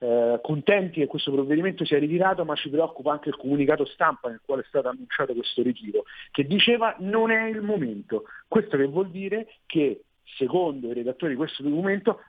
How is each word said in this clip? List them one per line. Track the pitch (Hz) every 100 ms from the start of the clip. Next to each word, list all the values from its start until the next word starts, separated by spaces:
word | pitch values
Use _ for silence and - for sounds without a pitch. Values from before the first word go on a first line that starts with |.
eh, | 120 120 117 120
contenti | - 151 - 202 185 165
che | 139
questo | 151 -
provvedimento | 139 139 151 185 180 160
sia | 147
ritirato, | 147 170 185 190
ma | 160 147
ci | 156
preoccupa | 143 160 - 139
anche | 147 147
il | 135
comunicato | 131 143 139 151 139
stampa | - 165 147 127
nel | 117
quale | - 135
è | 117
stato | 147 131
annunciato | 127 127 - 139
questo | 120 117 -
ritiro, | 123 123 107 104 - - -
che | - 139
diceva: | 196 - 233 226 -
"Non | 185 220 226
è | 220 220
il | 220
momento". | 208 208 131 104 - 110 - - -
Questo | 226 214 139
che | 139
vuol | 147 190
dire | 175 196 208 214 - _
che, | 160 143 107 - _ - -
secondo | 127 160 175 139 120
i |
redattori | 120 120 127 170
di | 131
questo | 156 -
documento, | 139 151 190 196 214 208